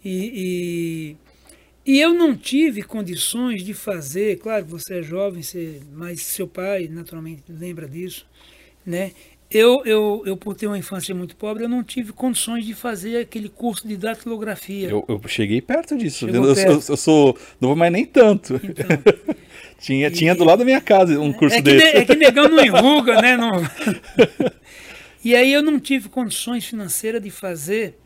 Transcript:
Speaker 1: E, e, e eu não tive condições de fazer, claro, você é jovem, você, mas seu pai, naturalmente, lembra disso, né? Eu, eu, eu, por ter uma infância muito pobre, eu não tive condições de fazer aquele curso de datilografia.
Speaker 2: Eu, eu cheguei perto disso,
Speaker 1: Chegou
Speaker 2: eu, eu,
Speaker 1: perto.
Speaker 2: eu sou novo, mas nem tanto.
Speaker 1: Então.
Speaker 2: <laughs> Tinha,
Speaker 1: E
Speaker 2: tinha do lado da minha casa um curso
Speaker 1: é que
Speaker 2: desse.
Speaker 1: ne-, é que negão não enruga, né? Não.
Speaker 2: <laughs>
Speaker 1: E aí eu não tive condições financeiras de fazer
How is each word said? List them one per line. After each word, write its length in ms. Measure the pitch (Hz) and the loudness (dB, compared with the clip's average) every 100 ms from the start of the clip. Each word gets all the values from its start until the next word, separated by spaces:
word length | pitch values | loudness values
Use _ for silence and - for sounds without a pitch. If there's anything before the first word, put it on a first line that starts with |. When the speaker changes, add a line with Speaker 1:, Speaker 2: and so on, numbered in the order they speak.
Speaker 1:
E, 1120 | 202 185 208 233 185 180 175 170 170 165 156 156 _ _ _ _ _ _ | -8 -8 -8 -8 -6 -6 -6 -6 -6 -8 -12 -16 _ _ _ _ _ _
e, 80 | - | 2
e 60 | 269 | 4
eu 140 | 320 | 4
não 200 | 339 330 | 4 2
tive 480 | 226 - 262 320 214 | 0 -2 0 0 -2
condições 800 | - 220 190 170 - 233 247 214 | -10 -10 -10 -6 -6 -4 -4 -6
de 120 | 185 | -8
fazer, 640 | 208 - 180 139 165 214 180 | -12 -10 -10 -8 -4 -4 -4
claro, 260 | 220 220 | -6 -6
você 360 | 160 170 - 180 | -8 -16 -12 -12
é 20 | |
jovem, 400 | 160 175 202 175 | -8 -6 -6 -8
você, 380 | 147 180 165 147 143 | -14 -12 -12 -14 -20
mas 300 | 147 170 170 | -16 -14 -12
seu 260 | - - 180 | -12 -10 -10
pai, 400 | - 185 196 165 | -8 -6 -6 -6
naturalmente, 520 | 165 170 165 160 160 139 | -12 -16 -16 -16 -18 _
lembra 380 | 160 175 170 151 | -16 -14 -14 -14
disso, 400 | 156 180 180 _ _ _ _ _ _ | -14 -14 -14 _ _ _ _ _ _
né? 280 | - 170 190 - _ _ _ | -10 -8 -8 -12 _ _ _
Eu, 280 | 214 233 254 | 2 4 2
eu, 380 | 254 214 214 208 | 0 0 0 -4
eu, 100 | 202 | -6
por 220 | 190 208 196 | -8 -10 -8
ter 100 | 208 | -6
uma 120 | 202 | -6
infância 360 | - 196 - | -8 -12 -10
muito 220 | 185 180 - | -10 -10 -12
pobre, 260 | 214 214 | -10 -8
eu 60 | 233 | -6
não 160 | 247 | -6
tive 260 | 233 - 214 | -6 -8 -10
condições 540 | - 254 233 - 233 | -6 -4 -4 -6 -6
de 80 | 220 | -8
fazer 440 | 214 247 214 196 233 | -10 -10 -8 -6 -6
aquele 320 | 233 233 208 | -6 -10 -14
curso 360 | _ 240 196 220 | _ -8 -6 -10
de 120 | 202 | -8
datilografia. 880 | 214 226 240 226 214 190 - 196 185 | -8 -8 -10 -10 -8 -10 -10 -8 -6
Speaker 2:
Eu, 160 | 104 - | -6 -6
eu 140 | 107 - | -8 -8
cheguei 320 | - 104 113 | -6 -2 -2
perto 340 | - 277 330 294 | -2 -4 -4 -6
disso, 220 | 196 - 113 | -6 -6 -4
Speaker 1:
Chegou 180 | 120 | 0
Speaker 2:
eu, 40 | 131 | 2
eu, 60 | |
Speaker 1:
perto. 360 | 139 190 147 - | 4 2 2 -2
Speaker 2:
eu 40 | 143 | -4
sou 400 | - 156 143 120 - _ | 4 6 6 2 -10 _
novo, 160 | 127 151 | -2 2
mas 160 | 170 | 2
nem 140 | 175 - | 0 0
tanto. 480 | - 220 202 - 135 | 4 6 4 -2 -8
Speaker 1:
Então. 220 | 196 165 147 | -8 -10 -2
Speaker 2:
<laughs> 540 | 151 214 - - - _ - - _ | 2 4 2 -4 -10 _ -20 -20 _
Tinha, 280 | - 135 147 | -4 -2 0
Speaker 1:
E 40 | |
Speaker 2:
tinha 200 | 170 160 | 0 0
do 120 | 175 | 4
lado 160 | 165 190 | 4 4
da 40 | |
minha 160 | 247 262 | 4 0
casa 400 | - 196 185 147 | 4 4 6 2
um 120 | 151 | 0
curso 240 | 139 147 233 | 2 2 4
Speaker 1:
é 20 | |
que 40 | |
Speaker 2:
desse. 280 | 139 139 320 | 6 8 8
Speaker 1:
ne-, 80 | 285 | 6
é 20 | |
que 100 | 240 | 4
negão 340 | 302 294 247 302 | 6 6 6 6
não 160 | 320 | 6
enruga, 560 | 269 185 254 294 247 226 | 6 4 4 4 4 4
né? 160 | 240 247 | 4 2
Não. 140 | 233 | 0
Speaker 2:
<laughs> 1000 | 185 160 - 294 185 - - 220 - 254 - _ - - - - _ | -2 -4 -4 -4 -4 -6 2 2 4 -6 -6 _ -20 -20 -20 -20 _
Speaker 1:
E 100 | 226 | 0
aí 180 | 240 262 | 4 4
eu 80 | 285 | 4
não 180 | 302 294 | 2 -2
tive 280 | - 269 202 | -2 -4 -4
condições 560 | - 233 - - 240 | -8 -6 -8 -8 -8
financeiras 560 | - 220 190 - 220 226 | -8 -10 -8 -6 -6 -8
de 100 | 202 | -10
fazer 680 | - 196 170 147 214 202 - | -12 -10 -10 -6 -4 -4 -10